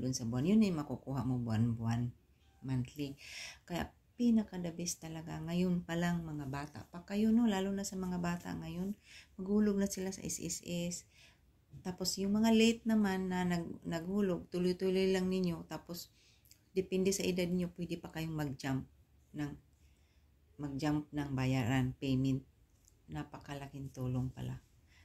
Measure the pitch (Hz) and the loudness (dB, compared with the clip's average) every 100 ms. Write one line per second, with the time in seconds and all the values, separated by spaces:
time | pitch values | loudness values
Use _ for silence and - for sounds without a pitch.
0 | 127 127 113 123 160 220 202 160 143 123 | 0 -2 -2 0 6 6 6 2 -2 -6
1 | - 135 120 123 117 110 120 113 127 131 | -4 -2 0 0 2 2 2 2 0 0
2 | 120 - _ _ _ - 131 131 120 147 | -2 -6 _ _ _ -12 -4 -2 -2 -6
3 | 139 143 - - - - - 170 - - | -8 -10 -14 -14 -14 -14 -6 -6 -6 -10
4 | _ - 240 220 208 180 175 165 175 - | _ 0 4 4 2 -4 -6 -4 -6 -6
5 | 160 160 160 156 160 175 185 175 175 170 | -8 -10 -8 -8 -2 0 2 2 0 0
6 | 175 175 165 147 135 139 143 - - 175 | 0 0 -2 -6 -6 -6 -8 -12 -14 -14
7 | - 202 220 226 233 190 196 196 196 185 | -6 2 4 6 6 4 0 -2 -4 -6
8 | 185 180 175 175 180 165 160 170 196 208 | -4 -2 -2 -4 -6 -8 -6 -6 -4 -6
9 | - - - - 190 208 208 196 196 190 | -12 -20 -18 -8 0 4 4 2 0 -2
10 | 190 190 - - 165 - - 175 175 175 | -6 -6 -6 -6 -6 -6 -6 -4 -4 -6
11 | - - - _ _ _ _ 143 185 180 | -12 -20 -20 _ _ _ _ -12 -8 -4
12 | 185 - 196 214 226 220 226 233 226 220 | -4 -2 0 4 6 8 8 4 2 4
13 | 202 190 190 180 180 175 170 - - 170 | 4 2 0 0 2 0 -2 -8 -4 -4
14 | 170 202 196 170 - 175 180 180 190 185 | -2 0 2 0 -2 0 2 2 2 4
15 | 190 190 185 185 180 160 - 156 - 175 | 4 4 2 2 0 -2 -6 -10 -10 -12
16 | - _ _ _ - - _ 190 180 185 | -12 _ _ _ -20 -20 _ -4 0 2
17 | 190 196 185 180 175 180 175 - 170 170 | 2 2 2 2 2 0 -2 -4 -6 -6
18 | 170 160 160 156 147 135 139 135 135 - | -8 -6 -4 -2 -2 -2 -2 -2 -4 -14
19 | _ _ _ 147 143 - _ _ - _ | _ _ _ -6 -6 -8 _ _ -20 _
20 | _ _ _ _ _ - 143 135 151 151 | _ _ _ _ _ -10 -8 -2 0 0
21 | 147 147 139 131 131 131 123 131 127 - | -2 -6 -2 0 2 2 2 2 2 0
22 | 139 131 135 135 - _ _ _ _ _ | 0 2 2 0 -4 _ _ _ _ _
23 | - 151 147 147 - 139 139 139 135 135 | -12 -10 -8 -12 -12 -12 -10 -10 -10 -6
24 | 127 127 127 127 127 131 - _ _ - | -4 -2 -2 -4 -8 -8 -14 _ _ -20